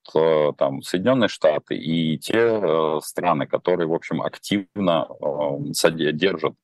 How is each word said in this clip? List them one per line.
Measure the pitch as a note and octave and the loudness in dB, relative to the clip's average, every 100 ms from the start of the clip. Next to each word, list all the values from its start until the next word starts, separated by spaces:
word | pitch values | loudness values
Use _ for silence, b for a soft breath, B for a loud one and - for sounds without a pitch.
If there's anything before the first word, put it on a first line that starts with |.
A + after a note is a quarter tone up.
| - | -4
э, | D#2 D#2+ D#2 D2+ C#2 | 0 2 4 2 0
там | C2+ C2+ | -2 -2
Соединённые | - F2+ G#2 C3 G#2 | -6 -2 0 2 0
Штаты | - D#2+ D2 - - | 2 0 0 -4 -8
и | D2+ E2 D#2+ D2+ | -2 0 0 -2
те, | - A2 | -2 2
э, | A#2 A2+ F2+ D#2+ D#2+ D#2 | 2 2 2 2 2 -2
страны, | - - F2 D#2 C2+ | -4 -4 0 0 0
которые, | - - F2 D#2+ | -2 0 0 0
в | |
общем, | E2 - D#2+ | -2 -4 -6
активно, | - - - G2+ G2 G#2 F#2 E2 - | -6 -8 -4 -2 -2 -2 2 2 -2
э, | D#2+ D#2 C#2+ D#2 C#2+ D2 | -6 -6 -2 -4 -4 -6
содержат | - E2 D#2+ D2 D#2 F#2+ E2+ - - | 2 2 2 -2 0 0 0 -4 -6